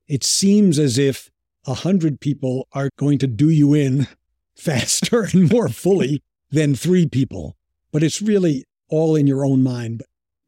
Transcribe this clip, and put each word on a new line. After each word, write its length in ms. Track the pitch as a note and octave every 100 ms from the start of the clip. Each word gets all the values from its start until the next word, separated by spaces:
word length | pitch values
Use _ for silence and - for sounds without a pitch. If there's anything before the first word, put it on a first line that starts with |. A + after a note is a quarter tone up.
| -
It 160 | C#3+
seems 560 | - - G3 G#3 G3+ D3
as 180 | D3 A#2
if 320 | C#3 B2+ - _ _ _ -
a 100 | B2+
hundred 440 | D#3+ G3 D#3+ B2+
people 480 | D3 C#3+ C3 B2+ -
are 160 | C#3 C#3 -
going 220 | C#3+ C#3+
to 80 | C3+
do 220 | A2 D3+
you 240 | D#3+ C#3+
in 340 | D3+ C#3 C3+ B2+ _ _
<laughs> 240 | _ _ _
faster 680 | - B2+ - - - A#3 F#3+
and 180 | F#3 E3+
more 200 | A#3 F3
fully 520 | - F3 F#3+ C3 D3+ _ _ -
than 260 | C#3+ D3 C3+
three 320 | D#3+ F#3 D#3
people. 480 | C3 C3 F2+ D2+ - _ _ _
But 120 | D3+
it's 180 | D#3 -
really 440 | G#3 G3+ F3 C3+ - _ -
all 260 | D#3 D#3+ D#3
in 120 | C#3
your 180 | C3+ C#3
own 160 | C3+
mind. 360 | C3 B2 A2+ A2+
But 80 | - _ _ _